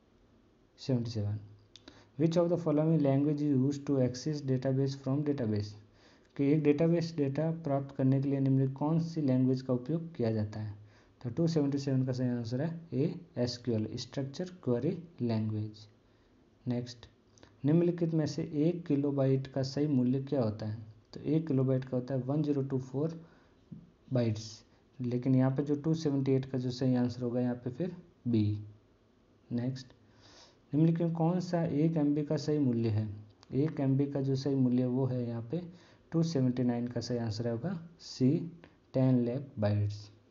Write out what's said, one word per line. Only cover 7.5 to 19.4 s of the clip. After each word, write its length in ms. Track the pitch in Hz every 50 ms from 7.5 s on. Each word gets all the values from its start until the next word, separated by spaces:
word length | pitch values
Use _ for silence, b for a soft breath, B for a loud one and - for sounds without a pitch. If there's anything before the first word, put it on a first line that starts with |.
| 160 - -
प्राप्त 320 | 143 139 139 135 135 -
करने 260 | - 135 131 135 139
के 80 | 139 139
लिए 100 | 139 135
निम्नलिखित 360 | 135 135 135 135 135 131 135 -
कौन 220 | 147 151 165 165
सी 200 | 165 165 - 160
लैंग्वेज 400 | 147 131 127 127 131 127 131 127
का 120 | - - 127
उपयोग 400 | 123 - - 156 170 165 - -
किया 160 | - 117 113 110
जाता 260 | 107 104 104 - 110
है? 140 | 107 104 104 - b b b b b b b b
तो 80 | - 123
टू 180 | - - 170 160
सेवेंटी 300 | 165 160 143 139 139 135
सेवन 280 | 135 139 135 131 127
का 60 | 131 127
सही 160 | 120 127 123
आंसर 320 | 123 120 117 110 123 127
है 80 | 151 165 165 - - - 117
ए, 200 | 127 147 - - - - - - 120
एसक्यूएल, 500 | 123 120 - - - 123 117 107 107 - -
स्ट्रक्चर 540 | 127 - - - 143 135 135 - - 180 180 - - -
क्वेरी 340 | 127 120 117 127 160 165 165 - - - -
लैंग्वेज। 680 | 123 117 113 110 110 107 107 107 107 107 107 - - - _ _ b b b b b b b b b b _ _ -
नेक्स्ट, 420 | 123 120 123 123 - - - - - _ _ _ _ B B B B B B -
निम्नलिखित 480 | 143 156 170 170 175 170 170 170 165 165
में 120 | 160 151 139
से 160 | - - 160 - 156 147 151
एक 220 | 170 180 170 - -
किलोबाइट 600 | 147 139 143 147 143 139 135 135 135 131